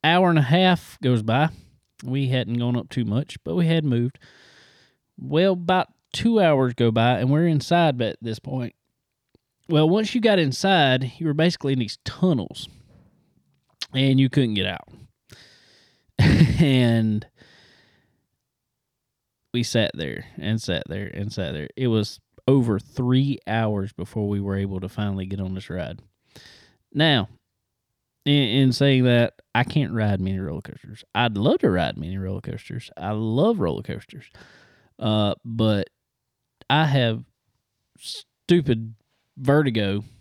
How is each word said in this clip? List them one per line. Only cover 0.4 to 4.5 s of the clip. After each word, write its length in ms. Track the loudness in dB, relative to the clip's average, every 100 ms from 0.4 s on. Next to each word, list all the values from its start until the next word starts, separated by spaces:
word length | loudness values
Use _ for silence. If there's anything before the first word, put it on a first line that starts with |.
half 560 | 4 4 4 2 -4 -4
goes 200 | 0 0
by. 260 | 2 0 0 -4 -20 _ _ _
We 240 | -6 -4 -2
hadn't 300 | -2 -2 -4
gone 180 | -2 -4
up 140 | -4
too 160 | -6 -2
much, 320 | -2 -4 -12
but 100 | -6
we 120 | -2 0
had 180 | 0
moved. 340 | 0 0 -2 -6 -20 _ _